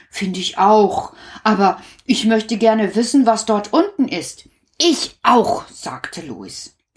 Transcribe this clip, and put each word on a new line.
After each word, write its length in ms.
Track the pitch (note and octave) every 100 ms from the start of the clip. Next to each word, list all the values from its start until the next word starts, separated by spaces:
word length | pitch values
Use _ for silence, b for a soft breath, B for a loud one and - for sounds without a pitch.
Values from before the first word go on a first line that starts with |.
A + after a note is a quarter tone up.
| b
"finde 300 | - F#3+ F#3
ich 180 | F3 -
auch. 540 | G3 G#3+ G3+ - - B B B
Aber 380 | A3 G3 G3 F3 B B -
ich 180 | A#3+
möchte 320 | G#3+ A3+ G#3+ A3
gerne 400 | A3 A3 G3 G#3
wissen, 300 | A#3 C#4+ A3+
was 180 | A3
dort 280 | - G#3 G#3
unten 360 | D4+ G4+ - C4
ist." 400 | F3 D#3 - - _ _ -
"Ich 400 | E4+ - - _
auch", 460 | A#3 B3 - - -
sagte 540 | - - B2+ - -
Louis. 540 | D#3+ G2+ F#2+ - - _ _